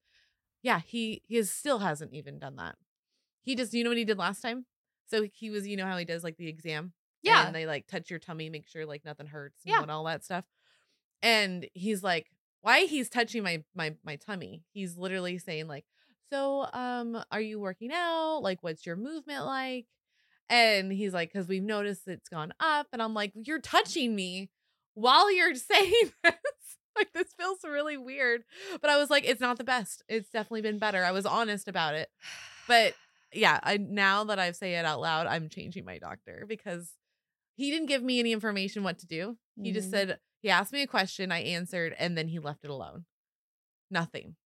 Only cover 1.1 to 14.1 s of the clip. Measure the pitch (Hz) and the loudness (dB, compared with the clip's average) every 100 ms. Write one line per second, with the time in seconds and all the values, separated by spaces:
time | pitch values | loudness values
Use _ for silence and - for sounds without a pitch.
1.1 | 214 - 233 202 - 294 254 196 151 156 | -6 -2 0 0 -2 0 0 0 -2 -6
2.1 | 139 139 143 135 135 85 - _ _ _ | -12 -14 -14 -14 -10 -12 -12 _ _ _
3.1 | _ _ _ - 254 240 233 233 233 220 | _ _ _ -4 -2 -2 0 0 0 0
4.1 | 202 175 196 240 247 247 _ _ _ _ | 0 0 -2 -6 -6 -10 _ _ _ _
5.1 | 220 214 - 220 208 196 202 190 185 170 | -2 -2 -6 -8 -6 -6 -4 -4 -4 -4
6.1 | 170 170 160 170 160 160 156 180 - _ | -6 -6 -8 -12 -10 -8 -6 -8 -14 _
7.1 | _ 359 453 185 160 160 143 - 185 175 | _ 4 6 6 0 -2 -4 -4 -10 -8
8.1 | 170 - 160 156 156 - 165 156 143 151 | -12 -10 -10 -10 -10 -14 -12 -12 -12 -14
9.1 | 151 147 151 143 - - 440 151 156 160 | -16 -14 -14 -16 -16 0 0 0 -4 -4
10.1 | 160 - 180 - _ _ _ _ _ _ | -6 -6 -8 -8 _ _ _ _ _ _
11.1 | _ 220 220 196 180 143 185 196 208 196 | _ 2 4 2 -2 -10 -6 -2 -2 0
12.1 | 170 - _ _ _ 208 262 370 294 247 | 0 -2 _ _ _ 4 6 6 2 -2
13.1 | 247 233 226 196 165 151 185 160 156 160 | 0 0 -2 -2 -4 -6 -6 -6 -6 -12